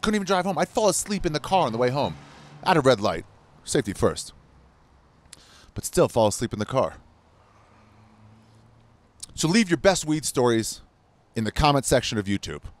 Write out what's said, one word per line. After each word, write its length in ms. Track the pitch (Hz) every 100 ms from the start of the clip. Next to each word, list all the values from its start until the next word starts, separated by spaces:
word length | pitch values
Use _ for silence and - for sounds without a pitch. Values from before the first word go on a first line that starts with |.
Couldn't 140 | - 214
even 100 | 185
drive 200 | 190 180
home. 120 | 170
I'd 100 | 180
fall 200 | - 220
asleep 360 | 170 - 202
in 80 | 165
the 60 | 151
car 260 | - 190
on 60 | 147
the 80 | 113
way 120 | 123
home 260 | 135 113 76 - - - -
at 120 | - 160
a 40 |
red 200 | 131 117
light. 240 | 104 85 95 - _ -
Safety 300 | - 156 107
first. 400 | 90 104 76 - - _ - _ _ _ _ _ _ _ - - - - -
But 60 | -
still 220 | - 143
fall 160 | - 107
asleep 260 | - 117
in 60 | 104
the 80 | 104
car. 300 | 131 90 - - _ _ _ _ _ _ _ _ _ 107 _ - - _ _ _ _ _ _ _ _ -
So 140 | - 156
leave 220 | 202 202
your 80 | 160
best 260 | 196 180
weed 220 | 156 156 -
stories 560 | - 123 113 107 - - _ _ _ _
in 100 | -
the 60 | 107
comment 360 | - 147 143 -
section 320 | 131 - 110
of 80 | 98
YouTube. 340 | 101 - 73 - -